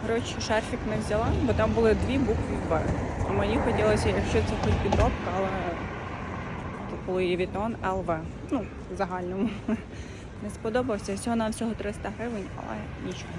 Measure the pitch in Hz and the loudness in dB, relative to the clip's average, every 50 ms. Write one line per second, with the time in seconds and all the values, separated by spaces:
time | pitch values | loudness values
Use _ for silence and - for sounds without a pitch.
0 | - 220 226 233 247 - - - 233 - 226 214 220 - 226 247 - 214 214 214 | 0 2 0 0 0 -2 -4 -4 0 2 2 2 2 0 -4 -2 -2 -2 -2 -2
1 | 214 - 208 214 226 262 - - - 240 202 - 220 220 214 226 226 220 214 196 | 0 0 2 2 2 2 2 4 4 4 4 4 4 4 6 6 8 6 6 6
2 | - 202 247 269 269 202 226 - - - 196 - - - 165 160 156 - - - | 4 2 4 4 4 4 2 2 0 0 -2 -2 0 2 2 2 2 2 0 0
3 | - - - - - - 196 202 202 202 220 262 269 247 220 202 214 214 214 214 | 0 -2 -2 -2 0 0 2 2 2 4 4 4 4 2 2 4 4 4 4 4
4 | - 214 196 190 202 - - 226 214 202 - - - 208 - - - 202 - - | 4 2 2 2 2 4 4 2 4 2 0 0 2 2 2 4 4 2 4 6
5 | - - - - - 185 175 185 190 190 190 190 175 175 170 170 - - - - | 6 4 4 0 -2 -2 0 0 0 0 0 -2 -2 -2 -4 -4 -6 -6 -6 -8
6 | - - - - - - - - - - - - - - - - - - - - | -8 -8 -8 -8 -6 -6 -6 -6 -6 -6 -8 -6 -8 -8 -8 -8 -8 -8 -8 -6
7 | - 190 185 185 185 175 180 175 185 180 - 190 208 233 226 - - 190 190 190 | -4 -2 0 2 2 2 2 2 0 0 0 -2 -2 -2 -2 -2 -2 -2 0 0
8 | 180 170 170 160 165 165 - - - - - 254 196 - - - - - 185 180 | 0 0 0 -2 -2 -6 -8 -10 -6 -2 -2 -2 -2 -4 -8 -12 -10 -10 -4 -4
9 | 196 175 185 185 180 180 180 190 202 226 196 - - - 220 - - - - - | -2 -2 -2 -4 -4 -4 -2 0 0 0 -2 -4 -2 -2 -2 -2 -4 -10 -10 -10
10 | - - - - - - - - - 208 202 - - 226 220 254 254 254 214 202 | -10 -10 -10 -12 -12 -12 -12 -8 -8 -8 -8 -6 -6 0 0 0 2 2 -2 -2
11 | - - 196 196 - 240 233 233 226 214 220 - 240 233 214 - - 202 220 - | -2 -4 -4 -4 -2 0 0 2 0 0 -2 -2 -4 -4 -4 -4 -4 -6 -6 -4
12 | - 196 208 - 214 240 233 208 185 - - - - - 110 107 107 - - - | -6 -8 -6 -6 -6 -6 -4 -6 -6 -6 -8 -8 -8 -8 -6 -6 -6 -8 -8 -8
13 | - 185 175 - - - 165 | -6 -6 -6 -6 -8 -8 -8